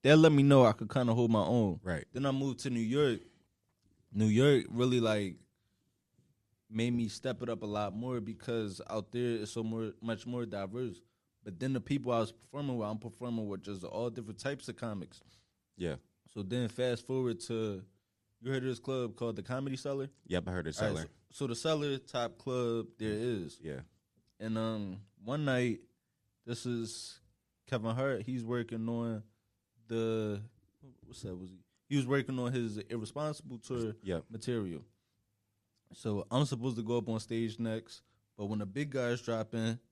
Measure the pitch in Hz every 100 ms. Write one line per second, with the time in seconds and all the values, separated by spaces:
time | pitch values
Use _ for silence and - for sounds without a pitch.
0 | 135 156 160 147 139 139 120 110 110 135
1 | 120 113 117 110 85 120 104 82 92 82
2 | - 123 139 135 139 120 139 120 113 135
3 | 147 113 - _ _ _ _ _ _ _
4 | _ 101 110 107 139 135 - 113 127 123
5 | 113 107 98 82 _ _ _ _ _ _
6 | _ _ _ _ _ _ _ 110 120 120
7 | 113 - 131 107 120 110 104 104 101 101
8 | 123 123 101 101 - 117 104 92 - 107
9 | 98 120 123 117 104 117 110 113 110 -
10 | 113 110 123 123 117 101 98 113 123 90
11 | _ _ _ _ 107 87 131 131 - 139
12 | 123 117 110 - - 143 143 120 104 110
13 | 113 - 123 117 104 95 101 98 87 104
14 | 120 117 110 101 135 139 - 117 117 101
15 | 82 - - - _ _ _ - 87 67
16 | _ _ _ - 98 123 117 - 127 120
17 | - 131 127 110 - 117 110 98 - _
18 | _ _ _ _ 120 135 127 123 131 131
19 | 120 107 117 107 92 127 139 131 143 139
20 | 135 _ - 87 85 90 80 73 110 78
21 | 80 - _ - 139 117 160 156 147 135
22 | 135 123 120 - - 127 120 117 117 -
23 | 107 107 120 110 80 - 82 65 69 _
24 | _ _ _ _ 110 110 110 110 101 95
25 | - _ 107 147 143 127 123 110 - _
26 | _ _ _ _ - 120 127 120 113 -
27 | - - _ _ _ _ - 123 113 117
28 | 139 120 110 127 113 123 117 113 113 117
29 | 117 110 107 _ _ _ _ _ 113 113
30 | 113 113 107 101 110 _ _ _ 139 120
31 | - - - 90 92 92 _ _ _ 143
32 | 123 139 120 131 123 127 113 104 98 117
33 | 107 143 151 147 - 120 - 127 113 107
34 | 95 85 - 110 123 117 98 78 - _
35 | _ _ _ _ _ _ _ _ _ -
36 | 113 101 - 123 147 127 127 117 110 120
37 | 110 110 - 117 113 110 113 110 110 -
38 | _ _ _ - 101 107 101 110 147 135
39 | 120 120 117 113 110 117 113 117 _